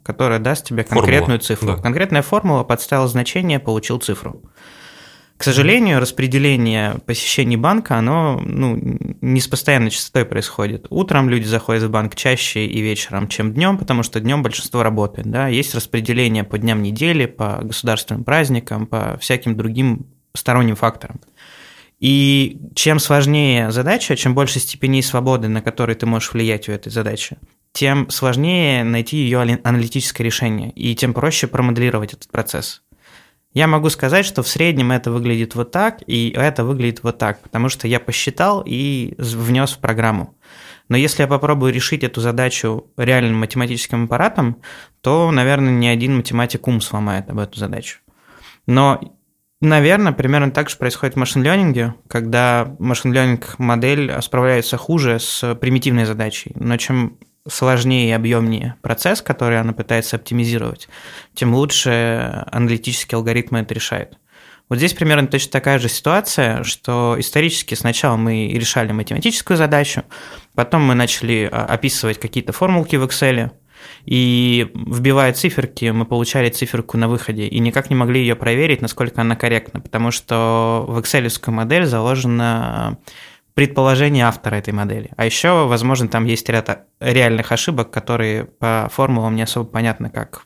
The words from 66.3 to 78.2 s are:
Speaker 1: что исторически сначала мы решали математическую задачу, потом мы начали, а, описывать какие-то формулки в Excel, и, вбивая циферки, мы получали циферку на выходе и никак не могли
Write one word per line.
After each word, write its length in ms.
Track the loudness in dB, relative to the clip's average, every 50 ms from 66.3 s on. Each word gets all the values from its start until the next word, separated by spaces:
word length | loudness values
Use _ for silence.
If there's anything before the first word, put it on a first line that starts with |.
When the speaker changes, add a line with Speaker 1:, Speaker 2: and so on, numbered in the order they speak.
| 0 0 0 0 0 -2 -4
Speaker 1:
что 520 | -6 -8 -8 -4 -4 -2 0 0 0 0 0
исторически 580 | -2 -2 0 0 0 0 0 -4 -6 -6 -4
сначала 400 | -2 -2 -2 0 0 2 2 2
мы 320 | 2 2 2 0 0 0 -2 -2
решали 400 | -2 -2 -2 0 0 -2 -2 -2
математическую 640 | -4 -4 -4 -4 -2 0 0 0 -2 0 0 2 2
задачу, 460 | 2 4 4 2 2 0 -2 -6 -8 -10 -12 -20 -20 -20 -20 -20 -20 _ _
потом 280 | -4 -2 2 2 4 4
мы 120 | 4 4
начали, 540 | 4 2 0 -2 -2 -2 0 0 0 0 -2
а, 140 | -2 -4 -2
описывать 540 | -2 -2 0 0 -2 -2 -2 -2 -2 -2 -4
какие-то 340 | -6 -6 -4 -4 -4 -4 -2
формулки 420 | 0 0 2 2 2 2 2 0
в 80 | 0 0
Excel, 480 | 0 0 0 2 2 2 2 -2 -4 -6 _ _ _ _ -20 -20 -20 -20 -14 -6
и, 680 | 0 2 2 4 4 4 4 4 4 4 2 2 0 -4
вбивая 600 | -8 -6 -4 -2 0 2 4 4 4 4 4 2
циферки, 520 | 2 0 0 0 0 -2 -4 -4 -4 -2
мы 200 | 0 0 0 0
получали 440 | 0 0 -2 0 0 0 2 2 2
циферку 480 | 0 -2 -4 -4 -4 -4 -4 -2 -2 0
на 100 | 0 0
выходе 380 | 0 -2 -2 -4 -6 -4 -4 -2
и 120 | 0 0
никак 300 | 0 0 0 0 0 0
не 60 | 0
могли 260 | 0 2 2 2 2